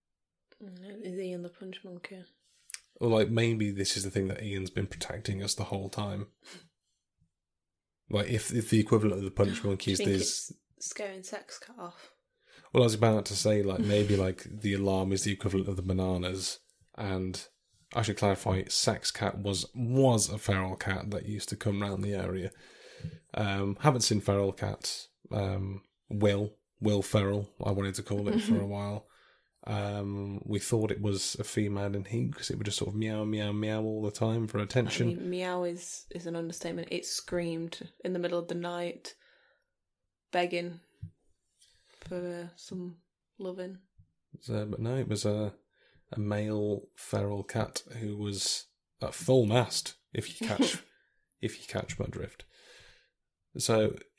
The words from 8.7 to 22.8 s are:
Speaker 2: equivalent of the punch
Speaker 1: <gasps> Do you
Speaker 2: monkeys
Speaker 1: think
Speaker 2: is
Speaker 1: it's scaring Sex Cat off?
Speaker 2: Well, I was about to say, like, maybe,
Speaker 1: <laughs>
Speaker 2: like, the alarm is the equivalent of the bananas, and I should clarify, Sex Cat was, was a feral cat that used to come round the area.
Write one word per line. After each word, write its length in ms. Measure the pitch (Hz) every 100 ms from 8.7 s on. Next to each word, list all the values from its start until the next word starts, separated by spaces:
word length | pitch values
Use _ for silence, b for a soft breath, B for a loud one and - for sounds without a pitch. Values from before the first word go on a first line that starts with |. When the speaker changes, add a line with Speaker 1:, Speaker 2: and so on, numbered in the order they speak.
| 110
Speaker 2:
equivalent 380 | 107 113 107 95
of 40 |
the 80 | 95
punch 240 | - 101 -
Speaker 1:
<gasps> 60 |
Do 20 |
you 60 | 101
Speaker 2:
monkeys 280 | 98 - 95
Speaker 1:
think 120 | 101
Speaker 2:
is 440 | 95 85 - - - _ -
Speaker 1:
it's 100 | -
scaring 340 | - 202 190
Sex 360 | 190 208 - -
Cat 160 | - 240
off? 340 | 175 - - _ _ _ B B B
Speaker 2:
Well, 100 | -
I 20 | 120
was 80 | 107
about 300 | 113 107 101
to 100 | 101
say, 260 | 110 107
like, 160 | 98 95
maybe, 340 | 104 104 101 98
Speaker 1:
<laughs> 100 | 92
Speaker 2:
like, 200 | 92 -
the 240 | 107 101
alarm 380 | 98 98 95 95
is 120 | 98
the 80 | 104
equivalent 340 | 98 101 95 95
of 60 | 92
the 60 |
bananas, 800 | 92 92 92 90 90 95 90 - _ _ _ -
and 500 | 101 95 92 92 - _ _ _ -
I 80 | 120
should 160 | 110 98
clarify, 460 | 104 95 110 95 95
Sex 420 | - - - -
Cat 260 | - 101 95
was, 260 | 101 92 - 127
was 540 | 120 131 131 113 98
a 80 | 101
feral 380 | - 95 92 92
cat 360 | - 90 101
that 140 | 98 87
used 220 | 107 -
to 60 | 104
come 260 | 107 98
round 220 | 101 98
the 100 | 101
area. 380 | 98 92 92 92 - B B